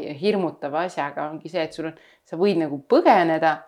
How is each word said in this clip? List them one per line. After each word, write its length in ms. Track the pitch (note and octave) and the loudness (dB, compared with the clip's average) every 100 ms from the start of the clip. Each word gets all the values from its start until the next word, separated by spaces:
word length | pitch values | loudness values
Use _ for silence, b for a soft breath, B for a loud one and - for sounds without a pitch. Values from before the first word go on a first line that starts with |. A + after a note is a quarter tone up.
ja 140 | - C#3 | -10 -2
hirmutava 720 | G3 G3+ E3+ - C#3+ D3+ F3+ | 0 0 -2 -6 -6 -4 -4
asjaga 380 | F3 C#3+ D3 D3+ | -4 -6 -6 -8
ongi 240 | D#3+ D#3+ | -8 -8
see, 140 | F3 D#3+ | -6 -6
et 80 | - | -6
sul 140 | D#3+ | -10
on, 80 | D#3+ b b | -10 b b
sa 180 | - E3 | -12 0
võid 160 | G3+ E3+ | 0 2
nagu 220 | D3+ C#3 | -2 -4
põgeneda, 720 | - C#4 E4+ G#3 E3 D#3+ D#3+ D3+ | 2 4 6 6 4 2 0 0